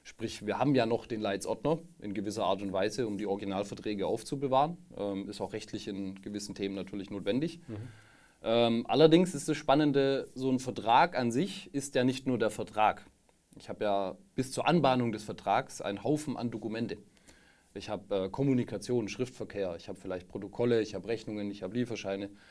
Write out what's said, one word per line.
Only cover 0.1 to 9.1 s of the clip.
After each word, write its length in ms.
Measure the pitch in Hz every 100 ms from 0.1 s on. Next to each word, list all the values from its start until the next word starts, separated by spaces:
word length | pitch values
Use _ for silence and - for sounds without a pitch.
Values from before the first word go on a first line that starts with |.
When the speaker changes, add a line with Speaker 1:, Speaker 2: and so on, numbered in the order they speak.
| - 113 - 104
Speaker 1:
wir 140 | 98
haben 160 | 135 131
ja 100 | 113
noch 200 | 113 -
den 160 | 113
Leitsordner 580 | 107 98 98 107 143 160 - -
in 140 | 104
gewisser 320 | 98 101 104 92
Art 160 | 98
und 120 | 101
Weise, 340 | 95 104 107 117
um 100 | 104
die 80 | 104
Originalverträge 800 | 98 101 95 101 - 110 104 87
aufzubewahren. 720 | 113 - 143 139 131 151 175 - -
Ähm, 320 | 101 98 101
ist 120 | 104
auch 120 | 95
rechtlich 340 | 110 - 107 -
in 340 | 98 98 98
gewissen 340 | 104 104 101 98
Themen 200 | 98 98
natürlich 340 | 92 104 95
notwendig. 500 | 101 98 120 165 - -
Speaker 2:
Mhm. 80 | 104 123 - - - _ _
Speaker 1:
Ähm, 420 | - 117 117 117 117
allerdings 480 | 127 160